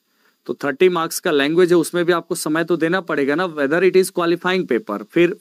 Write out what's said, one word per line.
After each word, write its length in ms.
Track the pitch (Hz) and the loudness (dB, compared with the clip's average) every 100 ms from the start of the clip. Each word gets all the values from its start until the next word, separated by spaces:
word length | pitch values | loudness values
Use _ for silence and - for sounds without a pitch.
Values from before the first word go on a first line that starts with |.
| _ _ _ _ - | _ _ _ _ -12
तो 60 | - | -6
थर्टी 240 | 143 139 185 | -6 0 2
मार्क्स 300 | 175 165 - | 2 -4 -4
का 120 | 185 | -2
लैंग्वेज 400 | 147 139 165 180 | 0 2 2 4
है, 60 | 175 | 4
उसमें 260 | 151 175 175 | 2 0 0
भी 80 | |
आपको 220 | 170 - 175 | 0 -2 -6
समय 280 | 165 156 | -4 -2
तो 120 | 170 175 | -2 0
देना 220 | 160 190 | 0 -2
पड़ेगा 340 | 170 151 139 147 | -2 -2 0 0
ना, 100 | 185 | -2
whether 340 | 151 139 165 | -2 -2 2
it 140 | 185 185 | 2 2
is 160 | 185 | 2
qualifying 540 | - 170 170 180 185 170 | -2 -2 -2 -2 -2 0
paper। 340 | 117 107 101 | -2 -2 -8
फिर 300 | 104 165 175 - | -4 2 2 0